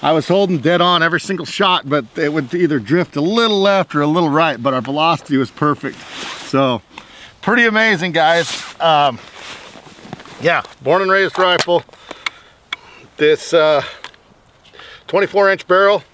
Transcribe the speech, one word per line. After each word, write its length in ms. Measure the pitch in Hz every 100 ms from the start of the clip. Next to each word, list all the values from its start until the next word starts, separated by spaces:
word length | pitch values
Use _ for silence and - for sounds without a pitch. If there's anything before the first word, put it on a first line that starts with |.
I 80 | 143
was 160 | 160 -
holding 320 | 185 202 175
dead 220 | 143 175
on 200 | 175 175
every 200 | 165 160
single 260 | - 190 147
shot, 420 | - 196 180 139
but 160 | 147 117 -
it 160 | 147
would 200 | 156 131
either 280 | 175 175 143
drift 340 | 101 165 170
a 60 | 143
little 400 | 156 226 226 208
left 340 | 196 196 180
or 60 | 151
a 60 | 147
little 220 | 160 170
right, 300 | 143 165 123
but 140 | 123
our 60 | 131
velocity 560 | 117 143 160 160 - 139
was 120 | 127
perfect. 480 | - 151 143 135 -
So, 840 | - - - - - 135 135 120 - - - - - -
pretty 260 | - 233 233
amazing, 440 | 214 226 196 175
guys. 640 | 160 156 170 165 - - -
Um, 400 | 165 156 143 117 - - - - - - - - - - - -
yeah, 220 | 151 160 - -
born 200 | 131 175
and 80 | 190
raised 260 | 190 185 -
rifle. 460 | 185 175 - 175 - - - - - - - _ _ - - - - _
This, 380 | 151 151 -
uh, 300 | 165 156 147 127 - - _ _ _ _ _ _ - - - -
twenty-four 440 | 180 196 202 196
inch 180 | 190 -
barrel. 340 | 180 196 202 -